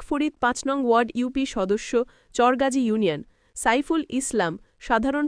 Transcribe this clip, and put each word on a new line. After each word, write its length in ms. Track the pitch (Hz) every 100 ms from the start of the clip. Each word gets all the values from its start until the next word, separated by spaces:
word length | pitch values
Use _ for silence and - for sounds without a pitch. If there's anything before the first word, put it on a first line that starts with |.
| -
ফরিদ, 260 | 294 302 -
পাঁচ 140 | 247 247 269
নং 100 | 277 247
ওয়ার্ড 220 | 226 233 233
ইউপি 240 | 254 269 269 -
সদস্য, 360 | 190 208 - 240 254 _ _ -
চরগাজী 440 | 240 254 269 262 240
ইউনিয়ন, 320 | 220 202 147 - _ _ -
সাইফুল 460 | - 240 285 320 - 254
ইসলাম, 340 | - 220 175 175 - _ -
সাধারণ 380 | 226 254 285